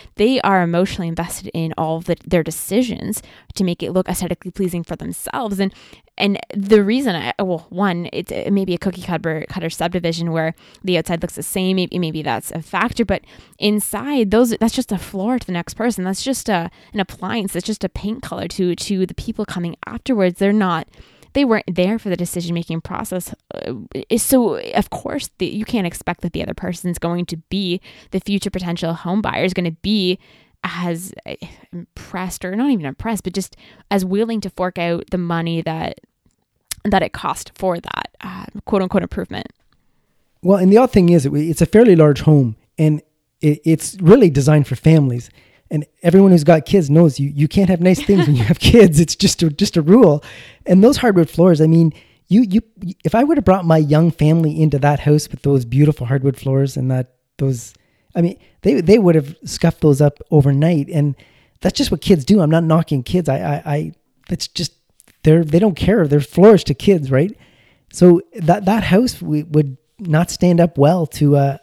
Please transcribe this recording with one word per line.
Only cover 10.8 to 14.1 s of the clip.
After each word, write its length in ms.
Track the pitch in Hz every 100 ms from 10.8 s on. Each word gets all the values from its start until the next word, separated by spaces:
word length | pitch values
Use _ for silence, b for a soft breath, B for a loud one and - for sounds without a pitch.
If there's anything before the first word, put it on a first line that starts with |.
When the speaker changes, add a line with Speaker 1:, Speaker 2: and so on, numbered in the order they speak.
Speaker 1:
the 140 | 190 180
outside 240 | - 170
looks 140 | 170 -
the 60 |
same. 340 | - 196 185 190
Maybe, 220 | 180 -
maybe 240 | 170 156
that's 280 | 151 113 -
a 100 | -
factor, 420 | 160 185 226 -
but 180 | 214 190 - b b b
inside 720 | 208 208 - 202 254